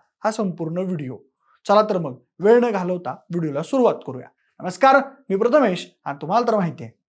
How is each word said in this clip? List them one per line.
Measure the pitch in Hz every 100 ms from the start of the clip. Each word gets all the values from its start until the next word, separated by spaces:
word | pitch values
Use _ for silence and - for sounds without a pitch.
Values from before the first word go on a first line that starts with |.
| _ _
हा | 220
संपूर्ण | 220 196 160 160 175
व्हिडिओ. | 185 170 131 117 _ _ _ _ -
चला | 202
तर | 214 185
मग, | 147 123 _ -
वेळ | 196 240
न | 240
घालवता | 196 180 180 151
व्हिडिओला | 143 _ 170 156 139
सुरुवात | 170 269 226 - -
करूया. | 127 - _ _ -
नमस्कार, | 180 180 269 269 269 - -
मी | 190
प्रथमेश | 233 294 233 175 - _
आणि | - 143
तुम्हाला | 151 220 240
तर | 220
माहिती | 170 127
आहे, | 117 _